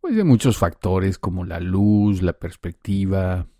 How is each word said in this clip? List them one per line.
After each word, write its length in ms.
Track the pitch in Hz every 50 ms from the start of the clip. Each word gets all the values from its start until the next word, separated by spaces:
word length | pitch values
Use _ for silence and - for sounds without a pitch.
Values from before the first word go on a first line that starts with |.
pues, 160 | - 359 247 220
de 80 | 208
muchos 320 | 165 131 107 - 131 110 -
factores 600 | - 87 - _ - 92 92 95 92 95 90 -
como 280 | - 98 85 90 90
la 160 | 90 85 85
luz, 600 | 90 90 92 98 101 104 104 104 104 104 101 92
la 120 | 90 87 82
perspectiva. 1120 | _ - 85 - - - 87 85 _ _ - 98 98 95 95 95 95 95 92 92 90 87 - _ _